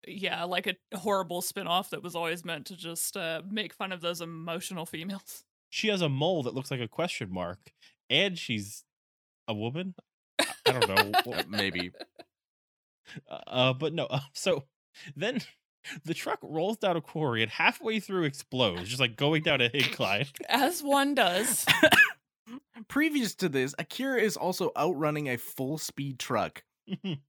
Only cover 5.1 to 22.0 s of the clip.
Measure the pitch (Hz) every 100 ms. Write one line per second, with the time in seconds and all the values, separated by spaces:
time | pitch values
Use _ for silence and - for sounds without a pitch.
5.1 | 196 - - _ _ _ - 214 196 160
6.1 | 135 160 175 123 127 135 131 113 - 175
7.1 | - 101 90 87 110 - _ - _ _
8.1 | 139 196 170 - 110 101 - _ _ _
9.1 | _ _ _ - 104 113 151 190 - _
10.1 | _ _ - 330 - 466 - - - -
11.1 | 359 - - - 104 98 90 90 - -
12.1 | - - _ _ _ _ _ _ _ -
13.1 | - _ - - 127 127 131 156 160 127
14.1 | 135 139 - 196 147 - _ _ - -
15.1 | 139 202 262 - _ _ _ - - 156
16.1 | 165 - - - 156 185 226 196 170 -
17.1 | 160 151 113 110 - 175 - 233 220 -
18.1 | 185 151 135 - 127 113 87 90 127 127
19.1 | 107 143 160 160 139 120 143 127 - 107
20.1 | 101 143 - - 240 285 349 285 277 277
21.1 | 269 190 180 262 220 - - 208 -